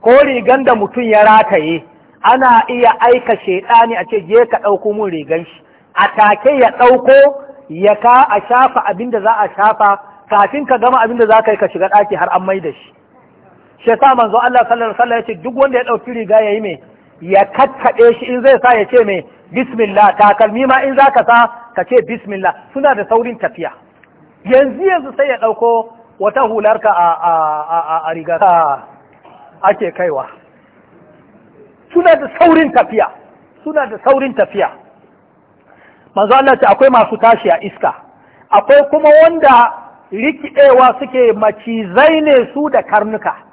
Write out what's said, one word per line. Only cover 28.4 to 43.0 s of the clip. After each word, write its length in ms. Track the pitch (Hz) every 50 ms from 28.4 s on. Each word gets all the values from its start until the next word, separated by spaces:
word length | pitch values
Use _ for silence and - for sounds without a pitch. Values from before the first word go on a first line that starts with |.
| 202 190 175 170 165 147 139 135 - - - _ _ _ _ _ _ - _ _ _ - _ _ -
ake 280 | 190 208 196 214 175 160
kaiwa. 340 | - 180 175 151 135 127 - - _ _ _ _ _ _ _ _ _ _ _ _ _ _ _ _ _ _ _ _ _ _ _ _ _ - _ _ _ _ _ -
Suna 220 | 339 349 359 330
da 120 | 277 277 - - -
saurin 340 | 330 349 320 311 320 277 220
tafiya, 360 | 247 220 233 220 214 185 - - - _ _ _ _ _ _ _ _ _
suna 220 | 302 302 302 269
da 120 | 233 220 202 -
saurin 300 | 262 269 269 269 269 226
tafiya. 360 | - 202 - - 202 175 - - - _ _ _ _ _ _ _ _ _ _ _ _ _ _ _ _ _ _ _ _ _ _ _ _ _ _ _
Manzo 200 | 196 202 202 240
Allah 220 | 262 269 269 262 -
ce 60 | 262
akwai 240 | 214 202 - 262 269
masu 260 | 254 233 214 - - 208
tashi 300 | - 226 233 220 - 196
a 80 | 165 165 -
iska, 320 | 196 - - - - - - - _ _ _ _ _ _ _ _ _
akwai 320 | - - - - 277 285 285 285
kuma 180 | 294 311 302 302 294 311 320
wanda 500 | 330 339 320 311 277 262 240 240 226 - - - - _ _ _ _ -
rikidewa 840 | 202 226 302 320 - - 285 - - 285 277 262 254 254 254 240 254
suke 340 | 285 277 269 254 247 233 214
macizai 880 | 202 214 214 208 214 - 226 226 226 220 185 175 214 277 320 330 311
ne 300 | 302 302 285 262 233 - -
su 140 | 277 294 302
da 120 | 277 - -
karnuka. 520 | - - 214